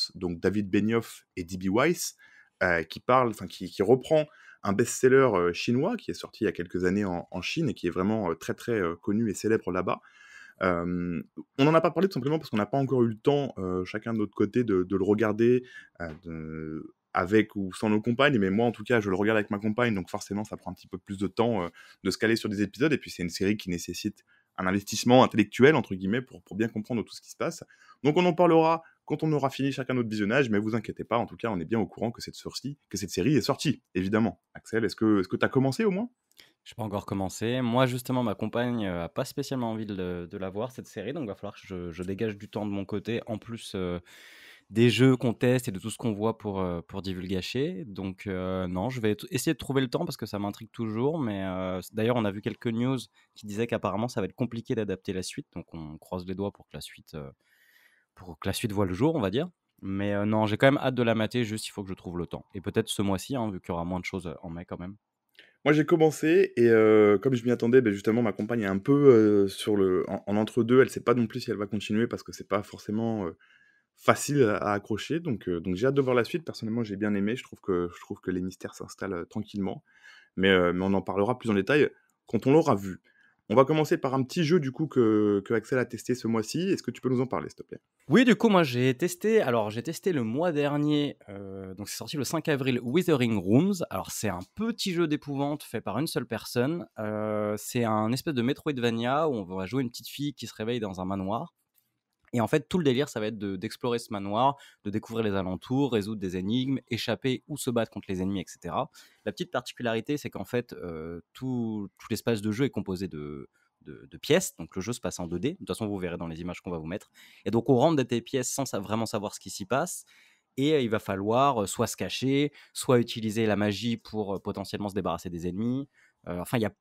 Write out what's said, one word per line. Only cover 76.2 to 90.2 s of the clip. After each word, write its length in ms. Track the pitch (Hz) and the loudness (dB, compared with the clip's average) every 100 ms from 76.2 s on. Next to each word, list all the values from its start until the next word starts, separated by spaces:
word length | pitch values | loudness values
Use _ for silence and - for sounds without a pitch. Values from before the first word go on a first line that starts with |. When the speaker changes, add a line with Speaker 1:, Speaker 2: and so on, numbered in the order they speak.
Speaker 1:
suite. 220 | 110 170 156 | 2 -2 -6
Personnellement, 400 | - 113 117 110 | -10 -4 -4 -4
j'ai 100 | 98 | -2
bien 180 | 107 | 0
aimé. 220 | 101 101 127 | 0 0 -2
Je 80 | |
trouve 160 | - - | -8 -12
que, 300 | - 90 87 | -2 0 0
je 60 | - | -6
trouve 220 | - 101 | -12 -10
que 100 | - | -4
les 80 | 90 | -4
mystères 340 | 92 - - | -4 -8 -14
s'installent, 380 | - 90 - 98 | -12 -16 -10 -8
euh, 140 | 90 80 | -8 -8
tranquillement. 580 | - - 104 95 151 _ _ - - _ - | -8 -8 -4 -6 -6 _ _ -20 -20 _ 0
Mais, 100 | 95 | 6
euh, 240 | 92 87 | 6 6
mais 140 | 87 95 | 2 2
on 80 | |
en 80 | 98 | 0
parlera 360 | - 95 101 123 | 0 0 0 0
plus 120 | 113 | 0
en 60 | 101 | 0
détail 340 | 95 147 123 - _ _ - | 2 4 2 0 _ _ -4
quand 220 | 110 131 | -2 4
on 60 | |
l'aura 220 | 151 151 101 | 4 6 2
vu. 260 | 98 87 _ _ _ _ - | 0 -12 _ _ _ _ 0
On 40 | 110 | 4
va 100 | 135 | 6
commencer 320 | 156 151 165 | 4 2 0
par 160 | 135 | 0
un 80 | 135 | 0
petit 220 | 127 - | -2 0
jeu, 160 | 151 175 | 4 4
du 120 | 135 | 2
coup, 140 | 127 160 | -4 -2
que, 560 | 131 113 107 104 101 | 4 6 6 4 2
que 120 | 98 117 | 2 -2
Axel 240 | - 131 | 0 -2
a 60 | 120 | -2
testé 280 | 107 - | -6 -4
ce 140 | 123 113 | -2 0
mois-ci. 320 | 113 107 156 190 | -2 -2 -2 0
Est-ce 140 | 143 | -2
que 80 | - | -2
tu 100 | 113 | -4
peux 80 | 131 | -2
nous 100 | 123 | 0
en 60 | 131 | 0
parler, 240 | 87 - | -4 -6
s'il 80 | - | -12
te 60 | |
plaît ? 160 | - - _ _ - | -18 -18 _ _ 2
Speaker 2:
Oui, 160 | 170 | 6
du 120 | 247 202 | 6 6
coup, 120 | 233 | 6
moi, 140 | 190 | 6
j'ai 340 | 156 123 127 127 | 4 2 2 2
testé, 460 | 180 - 214 220 | -2 -2 2 2
alors, 300 | 135 117 107 | 4 2 0
j'ai 100 | 107 | -4
testé 320 | 117 165 202 | -6 -4 -2
le 100 | 156 | 0